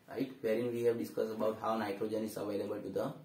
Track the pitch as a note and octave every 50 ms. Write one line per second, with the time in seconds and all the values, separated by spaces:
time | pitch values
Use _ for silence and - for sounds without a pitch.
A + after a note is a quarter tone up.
0 | - - - - C3+ - - - A2+ A2 A2 A#2+ A#2+ A#2+ A#2+ A#2 A#2+ A#2 A#2 A2
1 | G2+ - - A2 A2 A2 A2 A2 G#2+ A2 A2 - A2+ A2 A2+ A2+ G#2 G2+ G2 -
2 | A2 G#2+ A2 G#2+ A2 G#2+ - - G2+ G#2 G2+ G2 G2+ G#2 G#2+ G2+ G2+ F#2+ G2 G#2
3 | A#2+ D3+ - -